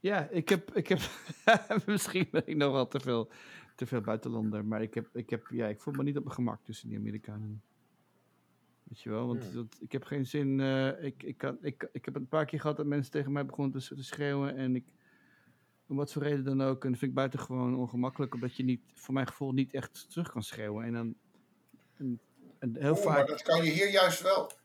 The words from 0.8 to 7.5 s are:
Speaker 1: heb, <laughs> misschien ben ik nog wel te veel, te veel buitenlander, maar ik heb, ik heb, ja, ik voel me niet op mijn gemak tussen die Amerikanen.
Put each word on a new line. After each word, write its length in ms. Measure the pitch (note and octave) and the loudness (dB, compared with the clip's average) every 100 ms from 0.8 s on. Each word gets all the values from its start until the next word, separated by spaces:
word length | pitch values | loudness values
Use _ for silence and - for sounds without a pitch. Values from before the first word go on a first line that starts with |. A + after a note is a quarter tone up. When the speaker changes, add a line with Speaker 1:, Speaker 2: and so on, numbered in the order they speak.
| - | 2
Speaker 1:
heb, 100 | F#3 - - - - | 2 2 -8 -14 0
<laughs> 420 | - A3 - G#3 - | 6 6 6 0 4
misschien 420 | G#3 - F#3 F3+ | 2 2 0 2
ben 120 | D#3+ D#3+ | 2 0
ik 100 | D#3 | 2
nog 160 | C#3+ | 4
wel 160 | C3+ B2 | 4 2
te 120 | C#3 | 0
veel, 280 | C3 A#2+ A2 - - - - - | 0 0 0 -8 -20 -20 -20 -8
te 100 | B2 | -2
veel 140 | B2 | -2
buitenlander, 640 | G#2 A2 B2 A2+ A2 G#2 | 0 -2 -2 -2 -2 -2
maar 180 | G#2 A2 | -2 -2
ik 120 | A2 | -2
heb, 140 | A#2 A2+ | -4 -6
ik 180 | B2 A#2 | -10 -6
heb, 160 | A2+ - | -6 -6
ja, 160 | A#2+ A2 | -4 -4
ik 140 | G#2 | -4
voel 140 | - | -6
me 80 | C#3 | -4
niet 140 | C#3 C#3+ | -2 -2
op 60 | |
mijn 100 | C3+ | -4
gemak 300 | B2+ A#2+ A2 | -2 -2 -4
tussen 240 | - A2 A#2 | -10 -14 -8
die 100 | G#2+ | -6
Amerikanen. 640 | G#2+ G#2+ G#2+ G#2+ G#2+ | -6 -8 -10 -10 -10